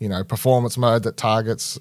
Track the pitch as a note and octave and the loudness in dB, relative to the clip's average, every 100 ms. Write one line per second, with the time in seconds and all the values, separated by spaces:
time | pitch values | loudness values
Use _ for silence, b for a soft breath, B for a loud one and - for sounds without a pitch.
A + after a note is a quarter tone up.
0 | G#2 F#2 F#2+ A2+ C3 B2 A#2+ B2 B2 A2+ | -6 -4 -4 -2 2 2 2 2 4 4
1 | A2+ - A2+ A2 A2 A2+ - - | 0 -2 0 0 0 -4 -6 -10